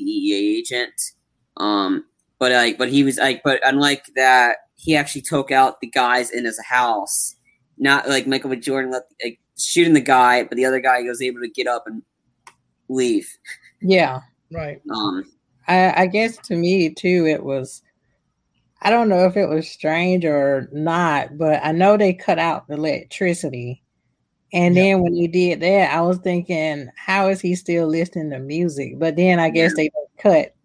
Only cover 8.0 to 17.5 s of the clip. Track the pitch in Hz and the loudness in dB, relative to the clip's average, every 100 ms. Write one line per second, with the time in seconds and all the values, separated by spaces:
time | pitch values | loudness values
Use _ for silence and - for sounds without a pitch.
8 | - 135 123 135 139 127 120 135 131 127 | 2 -2 0 -4 -4 -6 -4 -4 -4 -6
9 | - - 120 117 _ - - - 170 151 | -10 -12 -14 -14 _ -10 -2 2 4 4
10 | 123 131 123 123 120 117 131 131 127 127 | 4 4 6 4 0 -2 0 0 0 0
11 | 120 120 127 120 120 123 123 120 110 110 | -2 -6 -8 -6 -10 -6 -4 -4 -6 -14
12 | - _ _ _ - _ _ _ - 131 | -16 _ _ _ -20 _ _ _ -8 -2
13 | 123 117 - - - - _ _ 185 185 | 0 0 -4 -14 -20 -20 _ _ 2 2
14 | 151 131 - _ _ 165 151 143 - 110 | 2 -2 -12 _ _ -12 -12 -14 -10 -6
15 | 101 92 98 _ _ _ - 185 185 - | -6 -6 -10 _ _ _ 0 2 2 2
16 | 185 196 226 226 - 170 175 190 160 156 | 0 0 -2 -6 -6 -2 0 0 0 -2
17 | 185 180 160 151 139 | 0 2 2 0 -4